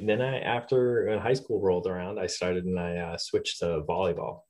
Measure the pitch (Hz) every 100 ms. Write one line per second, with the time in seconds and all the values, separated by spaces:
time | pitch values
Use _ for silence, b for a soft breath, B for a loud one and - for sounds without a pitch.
0 | 104 107 131 131 87 120 120 127 123 120
1 | 101 107 98 - - 104 92 90 92 90
2 | 90 104 90 - 90 90 90 90 87 87
3 | 85 85 - 104 - - 85 80 76 87
4 | 92 85 60 - _